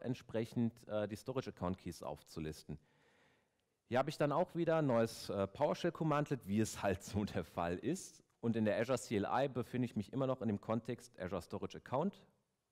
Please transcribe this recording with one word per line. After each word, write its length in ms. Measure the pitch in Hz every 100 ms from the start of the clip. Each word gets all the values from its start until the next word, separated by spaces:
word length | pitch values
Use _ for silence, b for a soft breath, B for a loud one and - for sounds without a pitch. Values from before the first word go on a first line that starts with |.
entsprechend, 840 | - 127 - 110 117 - 117 - -
äh, 220 | 107 104
die 80 | 107
Storage 320 | - 131 107
Account 300 | - 90 92
Keys 240 | - 82
aufzulisten. 760 | - 73 - - 78 76 - 73 b b b b b b b b b _ _
Hier 120 | 120
habe 120 | 139
ich 80 | -
dann 140 | 147
auch 220 | 143 180
wieder 260 | 170 165 160
ein 60 | 147
neues, 440 | 117 113 - -
äh, 160 | 98 98
PowerShell 460 | - 151 185 175
Commandlet, 540 | - 160 147 147 139 92
wie 140 | 104
es 220 | 107 -
halt 200 | 101 95
so 220 | - 101
der 200 | 104 -
Fall 340 | 82 - 87 90
ist. 440 | 117 185 - - _ _
Und 120 | 117
in 120 | 113 107
der 120 | 92
Azure 200 | 117 127
C 180 | - 107
L 100 | 98
I 220 | 110 139
befinde 380 | 127 117 127 120
ich 100 | -
mich 160 | 101
immer 140 | 135 131
noch 160 | 127
in 60 | 113
dem 120 | 101
Kontext 580 | - 113 - 120 - -
Azure 220 | 90 92
Storage 380 | - 101 95 85
Account, 440 | - 127 185 - - _ _ _ _